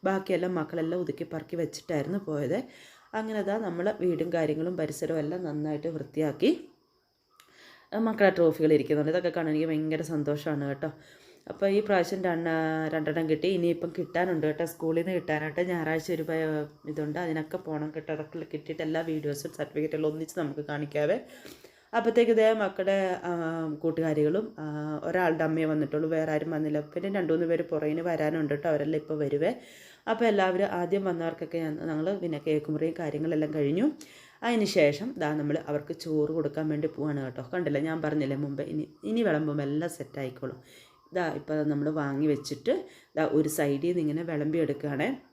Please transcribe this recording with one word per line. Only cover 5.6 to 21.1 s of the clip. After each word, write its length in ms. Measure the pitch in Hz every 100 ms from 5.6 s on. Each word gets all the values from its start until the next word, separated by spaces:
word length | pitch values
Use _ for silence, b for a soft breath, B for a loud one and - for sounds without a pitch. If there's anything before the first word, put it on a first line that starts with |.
| 151 151 160
വൃത്തിയാക്കി. 640 | 156 147 - 151 143 240 359 - _ _ _ _ _ _ _ B B B B B
ആ, 60 | 208
മക്കളുടെ 360 | 220 214 202
ട്രോഫികൾ 380 | 180 165 156 156
ഇരിക്കുന്നുണ്ട്. 400 | 151 131 151 147
ഇതൊക്കെ 200 | 170 175
കാണാൻ 200 | 170 160
എനിക്ക് 180 | 151 160
ഭയങ്കര 340 | 156 156 156
സന്തോഷമാണ് 640 | 156 160 147 147 151 147 139
കേട്ടോ. 240 | 139 156 - B B B B -
അപ്പോൾ 220 | - 196
ഈ 100 | 196
പ്രാവശ്യം 400 | 208 196 175 190
രണ്ട-, 320 | 185 165 165 160 160 160 160
രണ്ടെണ്ണം 380 | 160 156 156 160
കിട്ടി. 220 | 156 175
ഇനിയിപ്പം 400 | 185 170 170 170
കിട്ടാനുണ്ട് 520 | 165 156 170 185 165 151
കേട്ടോ, 180 | 151 165
സ്കൂളിൽ 340 | - 165 165
നിന്ന് 120 | 170
കിട്ടാനായിട്ട്. 480 | 180 170 151 156 151
ഞായറാഴ്ച 440 | 180 175 156 160 156
ഒരു 120 | 165
പ-, 140 | 160 160 160 156 147 - -
ഇതുണ്ട്, 320 | 151 151 156
അതിനൊക്കെ 400 | 175 160 156 180
പോകണം 320 | 175 156 151
കേട്ടോ. 200 | 156 156
അതൊക്കെ 340 | 156 151 170 156
കിട്ടിയിട്ട് 360 | 156 147 160
എല്ലാ 180 | 156 160
വീഡിയോസും 500 | 165 156 147 143 160
സർട്ടിഫിക്കറ്റെല്ലാം 580 | - 147 151 151 151 156
ഒന്നിച്ച് 260 | 156 160 -
നമുക്ക് 260 | 151 143
കാണിക്കാവേ. 520 | 147 147 147 151 147